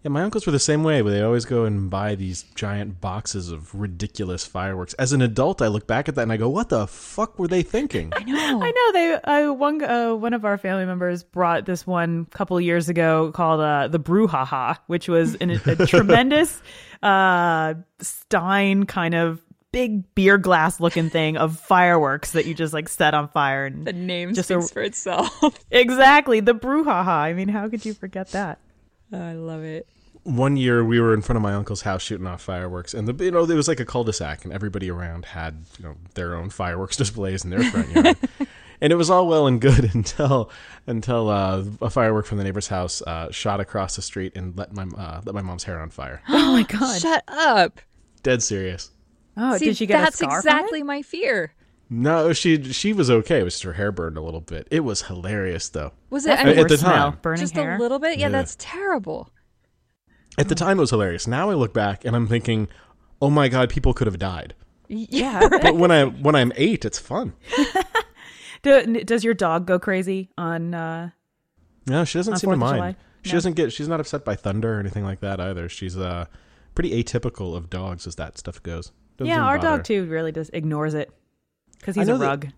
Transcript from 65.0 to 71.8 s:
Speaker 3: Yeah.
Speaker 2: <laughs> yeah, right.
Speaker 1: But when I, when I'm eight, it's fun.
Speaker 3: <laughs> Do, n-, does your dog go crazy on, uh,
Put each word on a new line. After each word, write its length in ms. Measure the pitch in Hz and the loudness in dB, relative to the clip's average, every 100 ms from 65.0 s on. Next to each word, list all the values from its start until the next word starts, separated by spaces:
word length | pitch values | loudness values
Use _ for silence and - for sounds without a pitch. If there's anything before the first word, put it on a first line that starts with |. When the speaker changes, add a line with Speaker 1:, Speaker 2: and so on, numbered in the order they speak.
| 220 | -4
Speaker 3:
Yeah. 300 | 262 262 202 | -2 -2 4
Speaker 2:
<laughs> 20 | |
yeah, 60 | 427 | 6
right. 140 | 320 | 6
Speaker 1:
But 140 | 381 - | 4 6
when 120 | 175 | 6
I, 160 | 160 135 | 6 6
when 300 | 127 147 147 | 2 4 4
I'm 180 | 123 120 | 4 2
eight, 280 | 165 202 107 | 0 2 -4
it's 140 | - | -8
fun. 340 | - 156 254 - - 277 | -6 -6 -6 -10 -4 0
Speaker 3:
<laughs> 160 | 277 381 370 453 - - - - - - | 0 0 0 -2 -4 -20 -20 -20 -20 -4
Do, 100 | 277 | 6
n-, 280 | 269 - 233 - | 6 6 -2 0
does 180 | 233 | 0
your 100 | 226 | 0
dog 340 | 208 175 165 180 | 0 2 0 0
go 100 | 180 | 0
crazy 500 | 208 190 185 190 185 - | 0 -2 -2 -6 -6 -8
on, 360 | 170 170 170 | -6 -4 -6
uh, 380 | 170 165 165 170 _ _ _ _ _ _ _ | -6 -8 -8 -12 _ _ _ _ _ _ _